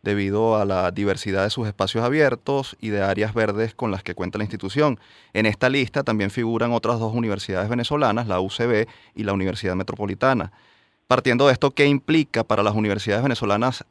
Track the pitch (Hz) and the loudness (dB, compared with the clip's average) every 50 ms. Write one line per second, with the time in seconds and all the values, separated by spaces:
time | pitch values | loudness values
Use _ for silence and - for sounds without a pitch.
0 | - 107 104 101 98 98 98 107 110 113 110 107 101 98 95 92 90 90 90 - | -2 -2 -2 0 0 0 0 2 2 2 2 2 2 2 0 0 0 0 -2 0
1 | 101 101 95 - - 107 95 95 95 107 - - 117 107 101 - 98 95 - 113 | 0 0 0 -2 -2 -4 -2 0 0 0 -2 -4 -4 -6 -2 -2 -4 -2 0 -2
2 | 117 120 139 156 151 135 120 117 _ - 139 139 127 - - _ - 110 104 101 | -2 0 2 2 2 2 2 -2 _ -2 -2 -2 -2 -6 -12 _ -6 -4 -2 0
3 | 98 98 98 98 107 107 104 113 110 107 101 104 110 113 - - 127 113 98 92 | 0 0 2 0 0 -2 0 0 0 0 0 -2 -2 -4 -4 -4 -4 -2 -2 -4
4 | - - 87 - 92 90 - 101 110 104 - 101 - 95 98 135 151 147 127 - | -6 -8 -8 -6 -6 -6 -4 -6 -6 -6 -6 -8 -8 -6 0 2 2 2 0 -2
5 | - - - - - _ _ 98 110 110 101 - - 127 131 143 131 123 - 147 | -8 -20 -20 -20 -20 _ _ 2 2 2 2 2 0 0 2 2 -2 0 -2 -4
6 | 131 - 110 107 101 98 - - 117 113 117 113 117 120 120 117 - 113 120 113 | -2 0 0 0 0 -2 -2 -2 -2 -2 0 0 0 0 0 0 0 0 0 0
7 | 113 110 110 120 117 110 101 98 - - 98 92 98 104 120 123 120 - 147 147 | -2 -2 -2 -2 -2 -2 -4 -4 -4 -4 -4 -2 -2 -2 -2 -4 -2 -2 -2 0
8 | 147 120 104 117 120 107 95 90 95 98 - - 120 120 120 107 113 - - - | 0 0 0 0 -2 -2 -2 -2 -2 -2 -2 -2 0 2 2 2 0 -2 -6 -20
9 | - - _ - 107 101 98 98 95 95 90 101 - 95 92 92 95 - - - | -20 -20 _ -6 -4 -2 0 0 0 -2 -4 -4 -4 -4 -4 -4 -4 -6 -6 -8
10 | 104 98 98 - - 131 131 117 85 95 _ _ _ _ _ _ _ _ _ _ | -6 -6 -4 0 2 2 2 2 -2 -6 _ _ _ _ _ _ _ _ _ _
11 | _ _ 127 123 117 131 120 120 139 143 131 123 - 139 - - 147 143 143 135 | _ _ 2 2 4 2 2 6 6 6 6 4 2 0 2 4 4 4 4 2
12 | - - 160 160 151 - - 117 110 _ 107 101 104 107 104 107 107 107 98 101 | 0 2 2 2 2 0 -2 -2 0 _ 0 2 2 2 2 2 0 0 0 -2
13 | 98 113 101 107 123 139 120 - - 104 101 104 117 127 120 - - _ | 0 0 0 0 2 0 0 0 0 0 0 2 2 -2 -2 -4 -12 _